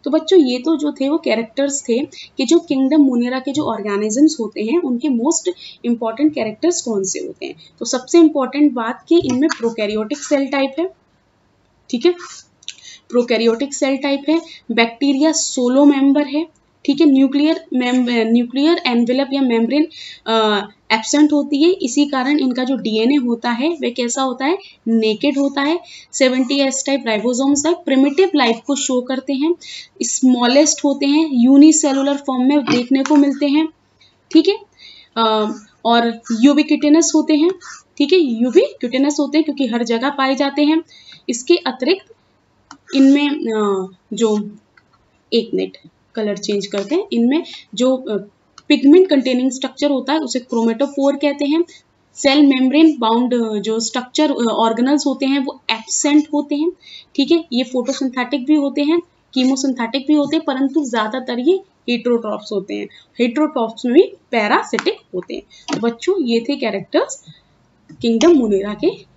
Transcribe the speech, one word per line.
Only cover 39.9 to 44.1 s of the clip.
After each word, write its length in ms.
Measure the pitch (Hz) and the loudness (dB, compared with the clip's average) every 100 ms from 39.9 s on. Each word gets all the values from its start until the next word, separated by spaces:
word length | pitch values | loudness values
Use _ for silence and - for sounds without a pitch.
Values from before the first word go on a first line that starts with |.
| 233 269 | -2 -2
पाए 260 | 277 269 | -2 -2
जाते 260 | 269 277 277 | 0 -2 0
हैं। 220 | 294 320 - - - - - | 2 0 -2 -20 -20 -14 -8
इसके 260 | 240 - | -8 0
अतिरिक्त 600 | 339 262 240 254 392 _ - _ _ _ _ _ - _ | 0 0 -4 -2 -2 _ -20 _ _ _ _ _ -20 _
इनमें, 340 | 269 269 285 294 | 4 6 4 2
अ, 600 | 294 226 220 208 196 185 - _ | -2 -4 -2 0 -2 -6 -14 _